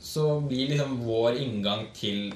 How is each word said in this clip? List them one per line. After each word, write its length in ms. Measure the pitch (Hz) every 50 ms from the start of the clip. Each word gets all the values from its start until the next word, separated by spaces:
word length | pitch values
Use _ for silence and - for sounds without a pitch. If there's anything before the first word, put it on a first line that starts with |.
| -
så 380 | - - 156 151 151 147 147 147 143
blir 200 | 127 127 135 135
liksom 280 | 147 147 143 135 131 123 120
vår 320 | 117 113 113 117 117 123 135
inngang 480 | 143 123 107 101 98 101 101 107 104 - -
til 380 | - - 107 101 101 101 101 -